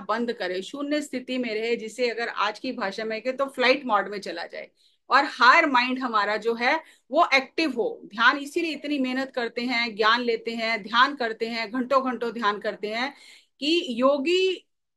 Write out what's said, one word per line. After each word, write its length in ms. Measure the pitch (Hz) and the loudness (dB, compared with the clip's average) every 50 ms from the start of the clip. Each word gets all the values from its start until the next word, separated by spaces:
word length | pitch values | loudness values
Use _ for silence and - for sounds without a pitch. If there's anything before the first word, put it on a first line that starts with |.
| 196 196 | 2 -4
बंद 240 | 214 233 240 233 | -4 -2 -2 -4
करे, 300 | 226 - 190 180 185 190 | -4 -6 -6 -6 -4 -6
शून्य 380 | 190 - - 277 285 285 294 302 | -8 -10 -10 -8 -4 -2 -2 -4
स्थिति 360 | 294 - - 247 254 - 254 254 | -4 -4 -8 -10 -6 -6 -4 -4
में 140 | 240 226 214 | -4 -4 -4
रहे, 200 | 214 226 233 240 | -4 -2 -2 -4
जिसे 340 | 214 214 220 214 - 247 240 | -4 -4 -10 -4 -2 -2 -2
अगर 180 | 220 220 233 226 | -2 -4 -6 -6
आज 300 | - 180 196 214 220 - | -4 -2 -2 -2 -4 -4
की 140 | - 262 | -8 -8
भाषा 320 | 240 247 214 196 196 - 220 | -6 -4 -4 -4 -4 -6 -6
में 160 | 220 220 220 | -6 -6 -4
कहे 100 | 214 254 | -6 -6
तो 140 | 262 254 277 | -4 -4 -4
फ्लाइट 380 | 269 - 254 247 247 277 294 247 | -4 -2 0 2 2 2 2 2
मोड 220 | 254 214 196 196 196 | 0 0 0 0 -2
में 100 | 208 202 | -8 -10
चला 260 | 202 190 165 170 165 | -10 -10 -10 -10 -10
जाए। 240 | - 151 156 147 - _ _ _ _ _ _ _ - | -12 -12 -14 -14 -16 _ _ _ _ _ _ _ 2
और 140 | 233 269 302 | 2 4 4
हायर 400 | 285 - - 233 247 294 339 339 | 2 2 6 8 8 8 8 6
माइंड 320 | 302 269 240 247 254 254 262 | 6 6 6 6 4 0 -4
हमारा 380 | 262 240 226 214 202 208 214 | -4 -2 0 0 0 0 -2
जो 160 | 214 202 233 233 | -2 -2 -2 -2
है 200 | 226 233 262 302 320 - - _ _ _ _ | 2 2 2 2 2 -2 -8 _ _ _ _
वो 160 | 247 320 349 - 269 | 2 2 4 6 4
एक्टिव 380 | 269 262 - _ - 330 294 | 2 2 0 _ -2 -2 0
हो। 280 | 220 233 196 156 - - 170 | 0 -2 -2 -4 -4 -8 -14
ध्यान 340 | 170 196 220 233 254 285 285 | -12 -2 4 4 4 4 4
इसीलिए 340 | 277 277 - 349 330 320 | -4 -6 -4 -4 -4 -4
इतनी 260 | 294 - - 285 294 277 | -6 -6 -6 -4 -2 -2
मेहनत 340 | 254 254 254 262 269 269 | -2 -2 -2 -4 -4 -4
करते 300 | - 254 233 226 226 247 | -4 -4 -6 -4 -4 -4
हैं, 320 | 240 254 247 233 240 233 208 | -4 -2 -2 -2 -2 -2 -2
ज्ञान 240 | 196 214 214 226 247 | 2 4 4 4 4
लेते 300 | 247 240 226 220 - 233 | 2 -2 -2 -2 -4 -8
हैं, 320 | 226 233 226 220 226 220 | -6 -4 -4 -2 -4 -4
ध्यान 320 | 196 208 226 233 262 285 277 | -6 0 4 4 4 4 2
करते 320 | - 240 226 220 - 226 226 | -2 -4 -4 -4 -4 -6 -4
हैं, 220 | 233 226 226 202 | -4 -6 -6 -4
घंटों 300 | 220 262 240 247 277 269 254 | -4 -6 -2 2 2 2 2
घंटों 280 | 254 240 226 240 233 | 0 -4 -4 -6 -6
ध्यान 260 | 208 233 226 202 208 202 | -6 -2 -2 -2 -2 0
करते 280 | 208 214 196 - 214 208 | -4 -6 -6 -6 -8 -6
हैं 240 | 220 233 254 285 294 - - - - - _ _ _ _ | -4 -4 -4 -6 -8 -14 -20 -20 -20 -20 _ _ _ _
कि 240 | 262 294 330 349 - 254 | -2 0 0 0 0 -4
योगी 640 | 233 220 254 269 285 285 262 330 359 370 381 370 359 - - _ _ _ _ _ _ | -2 2 2 2 2 2 0 0 2 2 2 0 0 -4 -10 _ _ _ _ _ _